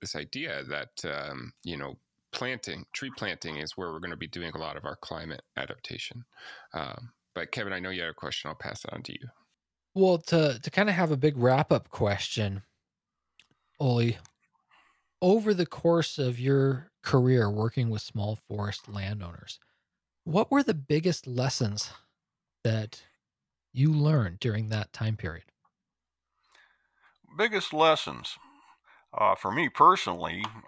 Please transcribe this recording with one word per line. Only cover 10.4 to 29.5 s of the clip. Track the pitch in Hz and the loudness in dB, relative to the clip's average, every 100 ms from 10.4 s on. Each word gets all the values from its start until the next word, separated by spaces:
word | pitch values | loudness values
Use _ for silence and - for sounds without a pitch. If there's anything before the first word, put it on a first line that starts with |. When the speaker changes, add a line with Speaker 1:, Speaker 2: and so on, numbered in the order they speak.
| 151 117 | 4 0
Speaker 2:
to | - | -2
kinda | - 208 | 0 2
have | 180 165 | 2 2
a | 139 | 4
big | 151 135 | 2 4
wrap-up | 123 135 - 127 - | 4 6 4 2 0
question, | - 104 98 - - 104 98 - _ _ _ _ _ _ _ _ _ _ - | 0 0 0 -2 -2 -2 -4 -10 _ _ _ _ _ _ _ _ _ _ -2
Ole, | 135 120 117 113 - _ _ _ _ _ _ _ _ - | 2 4 2 0 -10 _ _ _ _ _ _ _ _ 0
over | 185 220 214 | 4 4 4
the | 185 | 2
course | 170 - 170 170 - - | 0 2 4 4 2 0
of | 127 120 | -2 0
your | 131 139 135 131 - _ | 4 4 4 0 -6 _
career | - 135 127 127 104 | 2 6 6 6 4
working | 104 113 - 117 | 2 0 0 0
with | 110 | -2
small | - 107 101 110 - | -4 -4 -4 -4 -8
forest | 104 101 - - | -6 -4 -6 -8
landowners, | 101 98 107 87 85 - - _ _ _ _ _ _ | -8 -6 -6 -10 -14 -16 -18 _ _ _ _ _ _
what | - 175 233 | -2 0 4
were | 277 | 4
the | 277 | 4
biggest | 156 139 151 175 - 131 | 0 0 2 2 -2 -2
lessons | 123 131 - 110 104 - - _ _ _ _ _ _ | 0 0 0 -2 -2 -8 -12 _ _ _ _ _ _
that | 113 110 107 - _ _ _ _ _ _ _ | -2 0 -4 -12 _ _ _ _ _ _ _
you | 123 151 | 2 4
learned | 151 147 151 98 87 | 4 4 4 2 -2
during | 120 107 110 | -2 -2 -2
that | 107 101 | -4 -4
time | - 110 110 | -4 -2 -2
period? | 80 85 - _ _ _ _ _ _ _ _ _ _ _ _ _ _ _ _ _ _ 151 | -4 -8 -16 _ _ _ _ _ _ _ _ _ _ _ _ _ _ _ _ _ _ -2
Speaker 3:
Biggest | 220 202 - | 0 0 -2
lessons? | 156 160 151 - 62 - - - _ _ _ _ - _ - | 4 4 4 0 -10 -12 -14 -20 _ _ _ _ -20 _ 0
Uh, | 104 | 2
for | 95 95 | 2 0